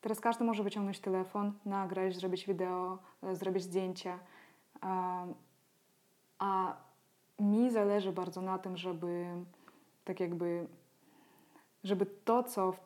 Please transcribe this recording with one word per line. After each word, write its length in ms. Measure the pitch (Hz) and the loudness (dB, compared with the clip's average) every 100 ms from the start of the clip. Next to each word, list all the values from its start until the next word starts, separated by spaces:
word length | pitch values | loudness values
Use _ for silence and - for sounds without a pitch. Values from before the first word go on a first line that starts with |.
Teraz 200 | 220 214 | -2 0
każdy 240 | 233 233 | 2 2
może 180 | 233 214 | 2 2
wyciągnąć 380 | 202 208 202 196 | 0 0 -4 -4
telefon, 520 | - 185 185 208 208 202 208 | 0 0 0 -2 -2 -4 -4
nagrać, 500 | 196 190 190 190 180 | -2 -2 0 0 0
zrobić 300 | 185 180 - | -2 -2 -2
wideo, 520 | 180 180 180 180 190 - - | 0 0 0 -2 -6 -12 -12
e, 140 | 190 185 | -6 -2
zrobić 260 | 190 185 | 0 -2
zdjęcia. 560 | 180 180 190 185 185 180 - - - _ _ - | 0 -2 -2 -4 -6 -8 -10 -20 -20 _ _ -10
E, 440 | 185 185 180 180 180 170 - _ _ _ _ _ _ _ _ _ | -4 -2 0 -2 -6 -10 -14 _ _ _ _ _ _ _ _ _
a 380 | 196 190 185 - - _ _ _ _ - | 2 2 2 -2 -12 _ _ _ _ 0
mi 320 | 208 214 247 | 4 6 6
zależy 420 | 226 202 202 190 | 6 4 4 2
bardzo 280 | 180 180 185 | -2 -4 -4
na 160 | 185 185 | -4 -2
tym, 180 | 185 180 | -4 -6
żeby 500 | 180 170 175 175 175 175 175 - - - _ _ | -4 -4 -2 -4 -4 -8 -10 -16 -20 -20 _ _
tak 160 | - 185 | -8 -4
jakby, 460 | 180 170 175 170 170 - _ _ _ - - - - - _ _ | -2 0 0 -2 -4 -12 _ _ _ -20 -20 -20 -20 -20 _ _
żeby 220 | 190 196 196 | -2 0 0
to, 360 | - - 233 | -2 2 4
co 300 | 240 - 190 | 4 0 0
w 80 | 185 | 0